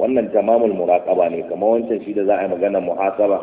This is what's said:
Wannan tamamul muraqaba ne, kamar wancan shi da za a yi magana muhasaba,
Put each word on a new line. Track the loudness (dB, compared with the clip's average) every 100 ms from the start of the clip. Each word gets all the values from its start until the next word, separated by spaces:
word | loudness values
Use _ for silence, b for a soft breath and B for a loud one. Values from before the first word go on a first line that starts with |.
Wannan | 0 0 0
tamamul | 0 2 2 2
muraqaba | 0 2 2 2 2 2
ne, | 0 -8
kamar | -2 0 0
wancan | 0 -4
shi | -4
da | -4 0
za | 0
a |
yi | 0
magana | -2 0 0
muhasaba, | -2 -2 -2 0 0 0